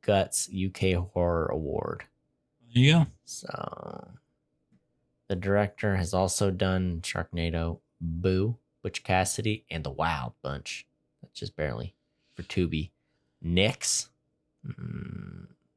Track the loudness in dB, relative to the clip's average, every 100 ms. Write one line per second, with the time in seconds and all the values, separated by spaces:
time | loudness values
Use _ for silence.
0 | 2 2 2 -2 -4 -4 -4 0 2 2
1 | 0 0 0 2 0 -2 -2 -4 -4 -8
2 | -12 _ _ _ _ _ _ 6 8 8
3 | 4 0 -18 -14 -10 -8 -8 -10 -10 -12
4 | -14 -20 _ _ _ _ _ _ _ _
5 | _ _ -6 -2 2 4 4 0 0 2
6 | 2 2 2 2 2 2 2 2 0 -2
7 | -4 -6 -4 -2 0 0 -2 -4 _ -8
8 | -6 0 2 2 2 -2 _ _ -10 -6
9 | 2 2 2 0 -2 -4 -6 -8 -6 -2
10 | 0 0 -4 -8 -8 -8 -8 -12 -14 _
11 | _ _ -20 -12 -10 -4 -4 -4 -8 -12
12 | _ _ _ -16 -6 -2 0 -2 -6 _
13 | _ _ _ _ 0 2 2 2 -2 -2
14 | -4 _ _ _ _ _ -14 -10 -10 -8
15 | -10 -12 -12 -16 -18 _ _